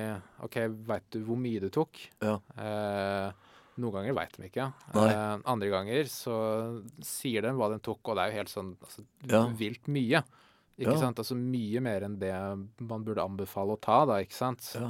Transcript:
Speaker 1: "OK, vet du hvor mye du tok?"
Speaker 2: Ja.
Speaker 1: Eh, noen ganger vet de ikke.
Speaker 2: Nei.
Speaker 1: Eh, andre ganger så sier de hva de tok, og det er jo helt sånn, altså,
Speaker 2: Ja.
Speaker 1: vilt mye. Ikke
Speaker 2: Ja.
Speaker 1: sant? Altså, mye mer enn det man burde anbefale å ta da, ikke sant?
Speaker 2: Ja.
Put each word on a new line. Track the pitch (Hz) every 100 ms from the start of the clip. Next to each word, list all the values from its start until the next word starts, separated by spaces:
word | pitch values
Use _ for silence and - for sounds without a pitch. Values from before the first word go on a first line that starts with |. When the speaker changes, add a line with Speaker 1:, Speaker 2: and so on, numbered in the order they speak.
| 110 104 - -
Speaker 1:
"OK, | 120 120 113 110 113
vet | 104 -
du | 113
hvor | 110 117
mye | 127 110
du | 98
tok?" | 147 160 - - -
Speaker 2:
Ja. | 107 104 - -
Speaker 1:
Eh, | 107 104 104 101 98 98 98 95 - - - -
noen | 120
ganger | 98 101 131
vet | 85 -
de | 95
ikke. | - 135 135 -
Speaker 2:
Nei. | 104 107
Speaker 1:
Eh, | 107 107 104 120
andre | 120 101
ganger | 95 101 127 139
så | - - 113 110 110 113 117 98 -
sier | - - 139 113 107
de | 131
hva | 104
de | 107
tok, | - 107
og | - 104
det | 92
er |
jo | 104
helt | 98
sånn, | - 95 90
altså, | - - 101 _
Speaker 2:
Ja. | 127 113 117
Speaker 1:
vilt | 113 107 120 -
mye. | 143 120 156 147 - - _ _ -
Ikke | 127 151
Speaker 2:
Ja. |
Speaker 1:
sant? | 131 117
Altså, | 110 123
mye | 123 127 107 117
mer | 131 101
enn | 101 101
det | 95 95 98 98 98 -
man | 117 113
burde | 110 101
anbefale | 92 95 98 - 98 107
å |
ta | - 117 151
da, | 101
ikke | 95
sant? | - 127 123 -
Speaker 2:
Ja. | 120 120